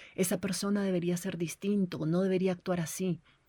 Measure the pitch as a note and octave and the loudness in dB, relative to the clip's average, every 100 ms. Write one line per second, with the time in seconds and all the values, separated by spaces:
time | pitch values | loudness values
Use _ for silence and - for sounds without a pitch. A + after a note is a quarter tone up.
0 | - - F#3+ G3 G3 F#3 G3+ G3+ G3 F3+ | -8 -2 0 0 -2 -2 0 0 0 0
1 | F3 F3 F#3+ E3+ E3+ - G3 G#3 F#3 D#3+ | 0 0 -2 -4 -4 -2 0 2 2 0
2 | D#3 F3 F#3+ F#3 F#3 F3+ - F3+ D#3+ - | 0 2 2 2 2 0 -2 -2 -2 -2
3 | F#3 E3+ - _ | -2 -2 -6 _